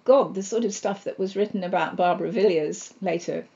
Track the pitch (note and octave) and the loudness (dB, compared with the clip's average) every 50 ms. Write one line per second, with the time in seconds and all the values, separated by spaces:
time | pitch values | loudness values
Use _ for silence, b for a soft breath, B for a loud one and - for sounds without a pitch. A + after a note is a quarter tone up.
0 | - - B3+ C#4 G#3+ D#3+ F#3+ F#3+ G3 G3 A3+ A3+ A#3 G3+ G3+ - - G3+ G3 G3 | 4 6 6 6 6 2 -2 -6 -6 -4 -2 -2 -2 -2 -4 -4 -4 -4 -4 -4
1 | - - - - F#3+ F#3+ G3 G3 G#3 G#3+ - G3+ F3+ F3 F#3 F3 D#3+ D#3+ - F3+ | -6 -8 -6 -4 -4 -4 -2 -2 -2 -2 -2 -4 -4 -2 0 0 0 0 0 2
2 | F3+ F3 F3 F3 E3+ E3 F3+ G3+ G3 G#3+ F3 D#3+ D3+ D#3 F3 - - - - - | 2 2 2 2 -2 -2 0 2 4 4 4 2 0 -2 -4 -8 -10 -16 -12 -8
3 | G3 F#3 E3 E3+ - - D#3+ E3 - - _ | -4 -2 -2 -2 -2 -4 -6 -6 -6 -10 _